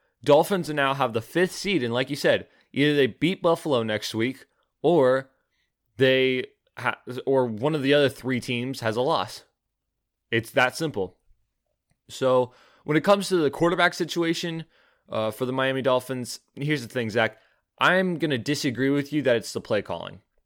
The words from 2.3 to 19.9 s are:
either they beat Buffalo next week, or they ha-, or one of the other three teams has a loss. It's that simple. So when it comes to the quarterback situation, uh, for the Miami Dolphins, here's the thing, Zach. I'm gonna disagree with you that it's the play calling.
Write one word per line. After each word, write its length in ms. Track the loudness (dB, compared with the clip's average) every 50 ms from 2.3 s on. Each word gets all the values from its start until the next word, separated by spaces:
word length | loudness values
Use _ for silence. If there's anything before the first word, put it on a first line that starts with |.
| 2 2 0 _ _ _ _ _
either 220 | -2 0 2 2 4
they 140 | 4 2
beat 340 | 2 0 0 -2 -2 0 0
Buffalo 420 | 0 0 0 0 0 -2 -2 0 0
next 300 | -2 -4 -4 -6 -6 -4
week, 320 | -2 -2 -4 -4 -8 -16 _ _ _ _ _ _ _
or 480 | 0 2 4 4 4 4 2 0 -2 _ _ _ _ _ _ _ _ _ _ _ _ _ _
they 480 | 2 4 4 4 4 2 2 0 -2 -6 -8 _ _ _ _ -12
ha-, 220 | -6 -4 -4 -4 -6 -8 -12 -12 -8 -2
or 200 | 0 2 2 2
one 300 | 0 -2 -4 -4 -2 -2
of 80 | 0 0
the 100 | 2 2
other 160 | 4 2 2
three 300 | -2 -4 -6 -4 -4 -4
teams 400 | -4 -4 -6 -6 -6 -6 -8 -4
has 160 | -4 -2 0
a 60 | 0
loss. 420 | 0 0 0 0 -2 -4 -10 -18 -20 _ _ _ _ _ _ _ _ _ _ _ _ _ _ _ _ -4
It's 180 | -4 -4 -4 0
that 240 | 2 2 2 2 0
simple. 420 | -2 -6 -4 -4 -4 -6 -6 _ _ _ _ _ _ _ _ _ _ _ _ _ _ _ _ _ _ _ -16
So 440 | -8 -2 0 2 4 4 2 0 _ _ _ _ _ _ -4
when 140 | 0 0
it 60 | 2 4
comes 260 | 4 4 4 2 0
to 80 | 0
the 140 | 2 2 2
quarterback 420 | 0 2 2 2 2 4 2 2 2
situation, 720 | -2 -6 -4 -2 -2 0 0 -2 -2 -4 -6 -6 -8 -10 _ _ _ _ _ _ _ _ -8
uh, 220 | -4 -2 -2 -2
for 140 | -2 -4 -4
the 80 | -4 -2
Miami 280 | -2 -2 0 0 0
Dolphins, 580 | 2 2 2 0 0 -4 -8 -8 -8 -10 -12 -16 _ _ -12
here's 260 | -8 -4 -2 -2 -4
the 60 | -4
thing, 220 | -6 -4 -4 -4 -2
Zach. 280 | 0 0 0 0 -2 _ _ _ _ _ _ _ _ 2
I'm 380 | 4 4 4 4 2 0 -2
gonna 200 | -2 -2 -2 -2
disagree 520 | -2 -2 -2 -2 -2 -2 -4 -2 0 0 0
with 240 | 0 0 -2 -2 -2
you 80 | 0 2
that 120 | 2 2
it's 180 | 2 0 -6 -10
the 80 | -8
play 200 | -4 -2 -4 -2
calling. 400 | -2 -4